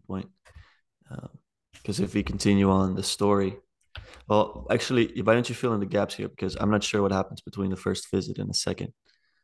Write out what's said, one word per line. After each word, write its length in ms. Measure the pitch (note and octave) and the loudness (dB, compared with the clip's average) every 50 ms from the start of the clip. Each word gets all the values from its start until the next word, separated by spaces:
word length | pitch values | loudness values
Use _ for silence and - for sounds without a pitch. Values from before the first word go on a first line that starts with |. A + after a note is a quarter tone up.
| - | -10
point. 200 | - F#2+ F#2+ - - _ _ _ - - - - _ _ _ _ _ _ _ _ - | -8 -8 -8 -8 -10 _ _ _ -20 -20 -20 -20 _ _ _ _ _ _ _ _ -18
Um, 180 | - - - - - - _ _ _ _ _ _ - - - | -16 -14 -14 -16 -18 -20 _ _ _ _ _ _ -20 -12 -8
'cause 160 | - G2 - | -6 -4 -2
if 140 | G2 F#2+ - | -2 -2 0
we 80 | G#2 | -2
continue 480 | G2 - - G2 - G2+ G2+ G2 G2 F#2+ | -2 -2 -2 0 2 4 4 6 6 6
on 240 | F#2+ F#2+ F#2+ F#2+ F#2 | 6 4 4 2 0
the 80 | F#2+ | -2
story, 560 | F#2+ - - - G2+ G2+ G2+ G2+ G2 F#2+ G2+ - - _ _ _ _ _ - - - - - - - | -2 -4 -2 0 2 2 4 2 2 -2 -4 -8 -14 _ _ _ _ _ -20 -20 -18 -20 -20 -10 -2
well, 400 | - G#2 G#2+ - - - - - - | 2 2 2 2 2 -2 -8 -4 -2
actually, 500 | A2+ A#2 - - C3 A#2+ A2+ - - A#2+ | -2 0 0 2 2 2 2 2 0 0
why 140 | G2 A2 A2+ | 4 4 4
don't 160 | B2 A#2+ - | 4 4 0
you 40 | A#2+ | -4
fill 200 | - C3 A#2+ A2+ | -2 -2 0 0
in 60 | G2+ | 0
the 60 | G2+ | -2
gaps 280 | F#2 - G2+ G2+ - - | 0 0 0 0 -2 -4
here? 140 | - G2+ G2 | -6 -8 -8
Because 260 | - - G2 F#2 - - | -6 -6 -4 -4 -2 0
I'm 120 | G#2+ G#2 | 2 2
not 120 | G#2+ G2+ | 2 2
sure 200 | - - - G#2 | 2 0 0 2
what 100 | G2 G2 | 2 2
happens 300 | G2 F#2+ F#2 - G#2 - | 2 0 0 -2 -8 -16
between 260 | - - - G2+ G2 F#2+ | -16 -10 -6 -4 -4 -4
the 60 | F#2+ | -4
first 340 | - - G2 F#2+ - - - | -4 -2 -2 -4 -4 -4 -4
visit 280 | - F#2+ - - G2 - | -2 -2 -2 -4 -6 -8
and 100 | G2 G2 | -6 -6
the 60 | F#2+ | -4
second. 400 | - - - F#2+ - G2 - - _ _ _ _ _ _ _ _ _ | -4 -4 -4 -4 -4 -6 -10 -12 _ _ _ _ _ _ _ _ _